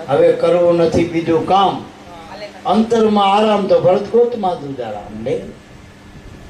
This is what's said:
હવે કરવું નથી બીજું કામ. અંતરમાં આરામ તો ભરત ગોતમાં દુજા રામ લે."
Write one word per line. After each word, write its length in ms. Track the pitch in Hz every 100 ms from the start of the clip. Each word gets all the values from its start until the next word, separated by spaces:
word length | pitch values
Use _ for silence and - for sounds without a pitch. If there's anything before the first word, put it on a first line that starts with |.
| 160
હવે 240 | 135 170
કરવું 460 | - 170 175 175 170
નથી 280 | 165 170 170
બીજું 420 | 165 165 160 -
કામ. 380 | 185 185 139 - - - - - - 208 - -
અંતરમાં 680 | 202 226 233 214 208 196
આરામ 340 | 202 220 202 190
તો 120 | -
ભરત 300 | 175 202 202
ગોતમાં 500 | 226 240 233 190 165
દુજા 300 | 139 127 113
રામ 320 | 104 101 107
લે." 180 | 117 180 190 - - - - - - - - - -